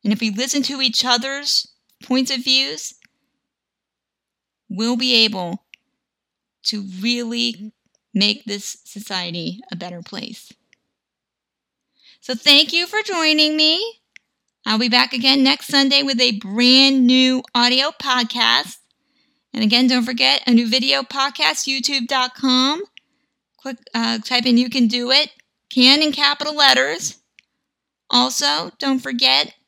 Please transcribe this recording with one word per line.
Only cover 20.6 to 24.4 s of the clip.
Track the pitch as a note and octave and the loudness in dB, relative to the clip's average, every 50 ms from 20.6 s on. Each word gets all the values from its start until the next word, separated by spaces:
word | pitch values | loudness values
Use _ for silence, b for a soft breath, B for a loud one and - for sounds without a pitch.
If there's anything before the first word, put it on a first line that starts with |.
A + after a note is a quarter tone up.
| A#3+ A3+ | 4 2
video | A3+ C4 A#3+ C4+ C#4 C#4 | 0 0 0 0 0 -2
podcast, | C4 - - C#4 C4+ C#4+ - - D4+ D#4 D4+ - - | -2 -6 -4 -4 -4 -4 -2 -2 -2 -2 -2 -2 -6
youtube | C4+ C4+ C4+ A#3+ - C#4+ C4+ A#3 | -6 -6 -4 -4 -4 -4 -4 -4
dot | A#3 C#4 C4 B3+ B3+ B3+ | -2 -2 -2 -2 -4 -6
com. | - - C4 B3+ B3+ B3+ C#4 D4+ E4+ G4+ _ _ - _ _ _ _ _ _ _ _ _ _ _ | -4 0 0 2 2 2 0 -2 -4 -8 _ _ -20 _ _ _ _ _ _ _ _ _ _ _
Click, | _ _ C4+ C4 - _ - - | _ _ -12 -12 -12 _ -8 -6
uh, | A#3 A3+ A3+ A#3 A3+ | -4 -4 -2 -4 -6
type | A3 - C4 B3 | -6 -2 -2 0